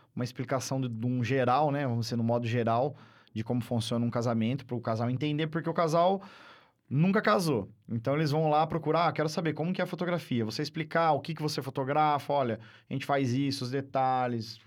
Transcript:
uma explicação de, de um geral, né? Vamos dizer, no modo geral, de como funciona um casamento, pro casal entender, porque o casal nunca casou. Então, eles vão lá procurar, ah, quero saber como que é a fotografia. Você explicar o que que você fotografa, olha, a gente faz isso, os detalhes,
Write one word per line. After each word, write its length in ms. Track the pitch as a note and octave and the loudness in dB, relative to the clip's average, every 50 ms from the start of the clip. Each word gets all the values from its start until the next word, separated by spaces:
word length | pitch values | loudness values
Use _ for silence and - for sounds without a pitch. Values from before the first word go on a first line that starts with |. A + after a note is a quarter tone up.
| _ _ _ | _ _ _
uma 100 | - B2 | -6 -6
explicação 560 | A#2+ - - B2+ B2 C#3 B2 - - C#3 C3+ | -6 -6 -8 -4 -4 -4 -4 -2 -4 -4 -2
de, 80 | C3 B2 | -2 -4
de 180 | A2+ A2 A#2 | -4 -4 -2
um 160 | B2 B2+ B2 A#2 | -2 0 0 0
geral, 460 | A2+ C3+ C3+ B2 B2 B2+ C#3+ D#3 D3 | 0 2 2 4 4 4 4 2 2
né? 160 | C#3 D3 C#3+ | 0 0 0
Vamos 200 | B2 A#2 A#2 A2+ | -2 -2 -2 -2
dizer, 100 | A#2 B2 | -2 -2
no 80 | A#2 A2+ | 0 0
modo 220 | A#2 A#2+ A#2+ A#2+ | 2 0 0 0
geral, 500 | A2+ A#2+ A#2+ A2+ A#2 A2+ A#2+ C3+ D3 D3+ - - - - - _ _ - | 0 0 0 2 2 2 2 2 0 -4 -8 -16 -20 -20 -20 _ _ -8
de 80 | A2 A2 | -6 -4
como 160 | - B2 B2 | -2 -2 -2
funciona 440 | - - B2 A2+ A2 - A#2+ A#2 A#2+ | -2 0 -2 -2 0 0 0 0 0
um 60 | A#2 | 0
casamento, 540 | A2 A#2+ A2+ B2 A#2 A2+ A2 A#2 C3+ C3 - | 0 0 0 0 0 0 0 0 -2 -4 -4
pro 160 | - B2+ A#2 | -6 -8 -6
casal 300 | A#2 A#2+ A2 A2+ A#2+ A#2+ | -4 -2 -2 -2 -2 -2
entender, 380 | C3 A#2+ D3+ D3+ D3 D3 D#3+ D#3 | -2 -2 -2 -2 0 -2 -2 -2
porque 200 | D#3 E3 D3+ E3 | -4 -4 -4 -2
o 60 | D#3 | 0
casal 480 | F#3 E3+ D3+ D#3 E3+ F3 F#3+ G3 F#3+ - - - - - - - - - _ _ _ _ - | 0 2 2 4 4 4 4 2 0 -2 -10 -18 -20 -20 -20 -20 -20 -20 _ _ _ _ -2
nunca 320 | A#2+ D3 E3+ G3 G3 G#3+ | 2 4 4 4 4 4
casou. 480 | G#3 A3 G#3+ G#3 E3+ D#3+ C3 G#2 F#2+ - - _ _ - | 4 4 2 4 4 2 2 0 0 -4 -10 _ _ -6
Então, 260 | A#2 A#2 A#2 C3+ C#3+ | -6 -4 -2 0 0
eles 160 | D#3 D#3+ C3+ | 2 2 2
vão 160 | D3 D#3+ D#3+ D3+ | 2 2 2 4
lá 180 | D3 D3+ D#3 | 4 4 2
procurar, 400 | D#3 E3+ D#3+ - D3+ D#3 E3 F3 D3+ | 2 0 -2 0 0 2 2 2 2
ah, 40 | |
quero 160 | - - D3+ D#3 | 2 0 -2 -2
saber 240 | - G3 E3 D3+ | -2 -2 -2 -2
como 200 | D3+ D3 D#3+ F3+ | -2 -2 -2 -2
que 80 | F#3 - | -2 -2
é 40 | F3+ | -2
a 20 | |
fotografia. 580 | F3+ F3 - F3+ F3+ F3 E3 E3+ - C3 A#2 A2 | -4 -4 -4 -2 -2 -2 -2 -2 -2 0 0 0
Você 180 | A2 - - | 0 -2 -4
explicar 500 | D3 D3 - D#3+ D#3 D#3 - E3 E3 D#3+ | -6 -4 -4 -6 -6 -2 0 2 4 4
o 80 | D3 C3 | 2 2
que 140 | - E3+ D#3+ | 0 -4 -6
que 80 | D#3 | -4
você 200 | D3+ D3 D3+ D3 | -4 -4 -4 -4
fotografa, 680 | B2+ C3+ - C#3+ C3 C3 D3 D3+ D3+ D3+ D3 C3+ - - | -6 -4 -4 -4 -2 0 2 2 4 4 2 0 0 0
olha, 260 | C#3+ C#3+ C3 A#2 G#2 - - - - - _ - | 0 2 2 0 -2 -4 -8 -14 -20 -20 _ -8
a 40 | |
gente 140 | - C3+ - | -6 -6 -2
faz 260 | - C#3+ C#3 C3+ A#2+ | 0 0 2 2 2
isso, 320 | A#2+ C3+ C#3+ C#3 C#3 - B2+ | 0 0 0 0 -2 -4 -4
os 60 | A#2+ | -4
detalhes, 880 | C3 C#3 C3+ - - C3 C3 C3 B2+ B2+ B2+ B2 A#2+ A2+ G#2+ - - - - | -4 -6 -6 -2 -2 0 0 2 2 0 0 -2 -2 -4 -6 -8 -12 -16 -12